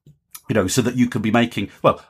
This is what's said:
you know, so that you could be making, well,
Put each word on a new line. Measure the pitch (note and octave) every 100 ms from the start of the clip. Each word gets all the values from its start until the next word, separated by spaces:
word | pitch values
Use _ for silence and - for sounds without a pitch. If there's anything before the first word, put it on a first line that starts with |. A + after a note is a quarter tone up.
| - _ _ - -
you |
know, | G#2+ F#2
so | -
that | A#2 B2
you | A#2+
could | A#2
be | G#2+
making, | A2+ A#2 - G2 -
well, | C#3 - -